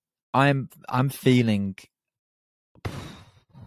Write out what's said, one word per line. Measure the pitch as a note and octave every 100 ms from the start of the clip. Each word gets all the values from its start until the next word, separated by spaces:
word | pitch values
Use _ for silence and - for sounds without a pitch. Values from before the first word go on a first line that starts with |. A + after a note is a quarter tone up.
| _ _ _
I'm, | B2+ C#3 C#3 A#2+ - -
I'm | B2+ C3+
feeling | - C3 B2 A2+ G#2 G2 F#2+ - _ _ _ _ _ _ _ _ _ - - - - - _ _ -